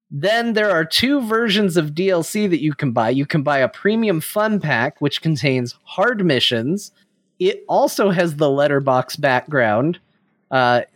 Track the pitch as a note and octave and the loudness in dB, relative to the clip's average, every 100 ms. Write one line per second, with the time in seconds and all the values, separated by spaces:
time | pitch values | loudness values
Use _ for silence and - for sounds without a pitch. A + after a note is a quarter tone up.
0 | _ C#3+ F3+ A3+ A#3 G#3+ G#3+ F3 D#3+ - | _ -4 -2 0 0 0 2 2 0 0
1 | B3 C#4+ A3+ A3 A#3 G3 G3+ E3 D3+ D3+ | 0 0 0 0 0 2 2 2 0 -2
2 | F#3+ F3+ D#3 G#3+ G#3 E3 D3+ D3 C#3+ A#2+ | 0 0 0 -2 0 0 -2 -2 -2 0
3 | A2+ C3+ C#3+ E3 C#3 C#3 C3 - G3+ A3 | 0 0 0 -2 0 0 0 -2 -2 0
4 | A3 E3 - G#3+ G#3+ G#3 D#3+ B2 C3 - | 0 -2 -4 -2 -2 -2 0 0 -2 -2
5 | D3 - D#3+ D3+ D3 C3 A#2+ - - - | -4 -2 -4 -2 0 0 -2 -10 -10 -2
6 | G#3+ A#3+ F3+ B2+ - A#2 A#2+ G3 - _ | 0 0 0 2 0 0 -2 -4 -8 _
7 | _ _ _ - F#3 G3+ - - C4+ - | _ _ _ -4 -2 -2 -2 0 0 0
8 | G#3 F3+ F3 D3 D3+ C#3 D3 C#3+ C3+ B2+ | 0 2 0 0 0 2 2 2 2 0
9 | B2+ - C#3+ B2+ - D3 A2+ G#2+ C#3+ F3 | 0 -2 0 0 0 0 2 2 0 -4
10 | _ _ _ _ _ C3 B2 A#2+ - | _ _ _ _ _ 0 2 2 -2